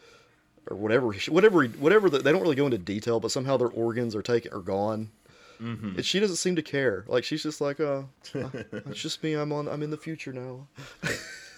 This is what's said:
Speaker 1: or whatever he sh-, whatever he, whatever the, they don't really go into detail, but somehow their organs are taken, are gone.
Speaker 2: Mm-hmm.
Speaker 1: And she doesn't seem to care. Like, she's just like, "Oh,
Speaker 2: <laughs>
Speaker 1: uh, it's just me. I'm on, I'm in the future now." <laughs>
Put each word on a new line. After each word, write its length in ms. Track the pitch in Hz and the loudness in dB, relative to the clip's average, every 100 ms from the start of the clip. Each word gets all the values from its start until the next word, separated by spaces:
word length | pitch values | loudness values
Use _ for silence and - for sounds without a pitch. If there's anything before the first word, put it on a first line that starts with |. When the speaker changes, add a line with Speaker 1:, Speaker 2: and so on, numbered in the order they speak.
| - - _ _ _ _ - | -20 -20 _ _ _ _ -10
Speaker 1:
or 80 | 98 | -4
whatever 360 | 104 123 120 | 2 2 2
he 80 | 98 | -2
sh-, 80 | - | 2
whatever 340 | 160 220 175 | 6 8 6
he, 60 | 123 | 4
whatever 420 | 107 147 214 185 | 2 4 6 6
the, 80 | 131 | 4
they 140 | 135 | 4
don't 100 | 185 | 4
really 140 | 180 131 | 4 2
go 80 | |
into 140 | 143 110 | 2 0
detail, 420 | 87 104 120 117 | -2 -4 0 0
but 100 | 110 | 0
somehow 260 | 135 131 131 | -2 0 2
their 120 | 120 | 2
organs 480 | 113 117 113 120 104 | 0 -2 0 -2 -2
are 60 | |
taken, 300 | 107 117 - | 0 0 0
are 80 | 104 | -8
gone. 500 | 87 98 104 110 107 _ _ - - - | -2 0 0 -2 -6 _ _ -20 -20 -12
Speaker 2:
Mm-hmm. 340 | 117 113 107 90 | -10 -8 -6 -4
Speaker 1:
And 80 | |
she 160 | - 185 | 0 2
doesn't 160 | 208 165 | 2 0
seem 200 | 185 170 | 0 0
to 60 | |
care. 420 | - 139 131 95 107 | -2 0 2 0 0
Like, 180 | 123 | 0
she's 180 | - 151 | 0 -4
just 180 | 156 - | -4 -4
like, 200 | 143 143 | -4 -2
"Oh, 280 | 147 139 135 _ | -2 -2 -6 _
Speaker 2:
<laughs> 120 | - | -10
Speaker 1:
uh, 140 | 139 127 131 107 104 139 | -8 -6 -8 -10 -12 -10
it's 140 | - | -8
just 220 | 160 - | -8 -6
me. 120 | 160 | -4
I'm 180 | 151 147 | -2 -2
on, 160 | 147 147 | -4 -4
I'm 140 | 147 | -6
in 80 | 151 | -6
the 60 | 151 | -8
future 360 | 160 160 139 | -8 -10 -10
now." 340 | 131 127 127 143 - 135 - | -10 -10 -14 -18 -20 -20 -8
<laughs> 60 | 160 - - - - | -6 -6 -10 -18 -20